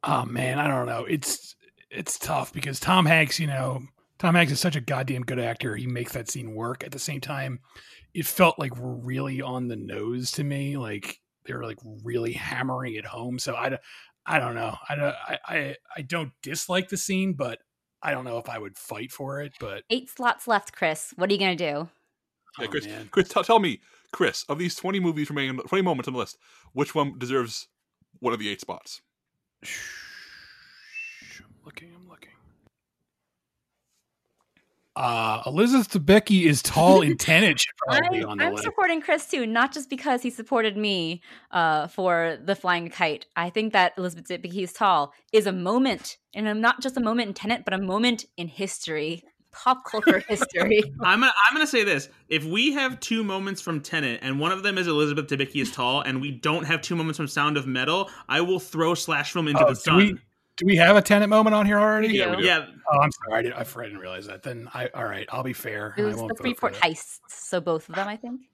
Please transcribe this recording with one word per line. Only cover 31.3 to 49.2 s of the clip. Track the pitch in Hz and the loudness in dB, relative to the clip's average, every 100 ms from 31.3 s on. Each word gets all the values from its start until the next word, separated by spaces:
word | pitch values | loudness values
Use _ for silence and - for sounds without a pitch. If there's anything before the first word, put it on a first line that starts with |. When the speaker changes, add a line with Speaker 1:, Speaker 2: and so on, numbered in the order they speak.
| - - _ 151 | -20 -20 _ -20
Speaker 1:
looking, | - 170 | -20 -20
I'm | 170 180 | -20 -20
looking. | 170 - _ _ _ _ _ _ _ _ _ _ _ _ _ _ _ _ _ _ _ _ _ _ _ _ _ _ - | -20 -20 _ _ _ _ _ _ _ _ _ _ _ _ _ _ _ _ _ _ _ _ _ _ _ _ _ _ -4
Uh, | 120 117 113 110 120 | -2 0 0 -2 -2
Elizabeth | 147 240 262 214 | 2 6 6 4
Debicki | 196 143 202 - 190 165 | 0 6 6 8 6 6
is | 143 | 4
tall | - - 170 190 | 2 6 10 10
and | 156 131 | 8 2
Speaker 2:
<laughs> | |
Speaker 1:
Tenet | - 165 202 151 | 4 6 6 4
should | - - - | 0 -2 0
probably | 269 339 370 | 2 2 0
be | |
Speaker 2:
I'm, | 339 | -2
Speaker 1:
on | 320 | 0
the | 311 | 0
Speaker 2:
I'm | |
Speaker 1:
list. | 392 | 0
Speaker 2:
supporting | 453 427 370 330 | -4 0 2 2
Chris | 302 320 - | 0 0 0
too, | 294 226 | -2 0
not | 226 262 | 2 2
just | 302 269 | 0 -8
because | 262 285 247 | -6 0 0
he | 247 | 0
supported | 247 220 254 220 202 | -8 -2 0 2 0
me, | 214 190 165 170 - - _ | 0 0 -2 -6 -10 -20 _
uh, | 180 165 156 151 | 0 2 2 0
for | - 185 170 165 147 | 0 2 2 2 -2
the | 127 196 | -2 -2
flying | 185 175 170 | 0 0 -2
kite. | - 170 147 - - | -2 0 0 -8 -6
I | 175 | -4
think | 220 220 | -2 0
that | 208 180 - | 4 4 2
Elizabeth | 180 170 - | -6 -6 -10
Debicki | 175 180 185 | -8 -6 -6
is | 180 | -6
tall | - 208 170 139 _ _ | 0 4 4 2 _ _
is | 220 208 | 2 4
a | |
moment, | 185 175 233 262 196 - - _ | -2 0 2 2 0 -6 -16 _
and | - 214 214 | -6 -2 2
not | 226 247 | 2 2
just | 269 262 | -2 -2
a | |
moment | 226 233 220 | 0 0 -2
in | |
Tenet, | 196 208 247 - | -4 -4 -4 -2
but | |
a | 190 | -4
moment | 196 196 240 233 - - | -2 2 2 0 -6 -12
in | 170 | -12
history, | - 196 - - 156 151 170 | -6 -8 -6 -6 -4 -4 -8